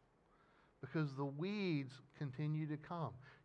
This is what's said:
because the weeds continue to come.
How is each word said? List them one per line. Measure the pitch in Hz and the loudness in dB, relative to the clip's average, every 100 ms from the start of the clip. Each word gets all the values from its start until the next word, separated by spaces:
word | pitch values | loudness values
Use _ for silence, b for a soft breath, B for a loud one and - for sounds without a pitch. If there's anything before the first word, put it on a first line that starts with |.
| _ _ _ b b b b _ | _ _ _ b b b b _
because | 127 165 147 | -2 2 2
the | 135 | 2
weeds | 143 143 190 208 185 147 131 - - - | -2 0 0 2 4 4 2 -6 -18 -6
continue | 143 127 151 156 151 | -4 0 0 2 0
to | 151 | -2
come. | - 175 123 - B B | -4 -2 -2 -4 B B